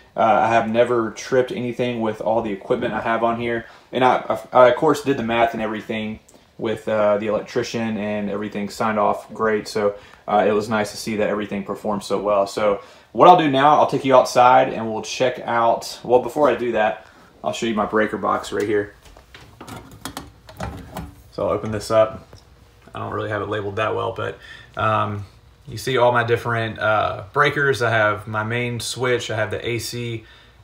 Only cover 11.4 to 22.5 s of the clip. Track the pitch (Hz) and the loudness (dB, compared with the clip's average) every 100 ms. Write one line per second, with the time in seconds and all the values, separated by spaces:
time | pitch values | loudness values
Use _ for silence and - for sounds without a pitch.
11.4 | 101 101 95 98 107 101 - 98 101 104 | -4 -6 -8 -8 -6 -6 -4 -4 0 0
12.4 | 101 - 104 101 - - _ 110 165 180 | 0 0 0 0 -6 -20 _ 6 8 8
13.4 | 156 135 143 143 123 139 135 127 - 127 | 6 4 4 6 4 0 4 4 6 6
14.4 | 123 131 131 - 113 107 - - 127 - | 6 6 4 -2 -6 -6 -8 -2 -2 -2
15.4 | 104 117 117 113 - - 113 123 127 151 | -4 0 2 0 -2 -10 2 2 2 0
16.4 | 143 110 120 107 107 - - - - _ | 2 2 -2 0 0 -2 -12 -20 -20 _
17.4 | - - 117 107 104 110 107 101 98 98 | -6 -4 -2 -2 0 0 0 -2 -2 -4
18.4 | - 101 104 104 101 - - - - - | -4 -4 0 0 -2 -10 -20 -20 -20 -20
19.4 | - - - - - - - - - - | -20 -20 -18 -18 -18 -16 -14 -14 -18 -20
20.4 | - - - - - - - - - - | -20 -12 -12 -12 -14 -14 -14 -16 -16 -6
21.4 | 98 92 110 107 - 220 220 - - - | -2 -2 -4 -6 0 4 4 0 -16 -20
22.4 | _ | _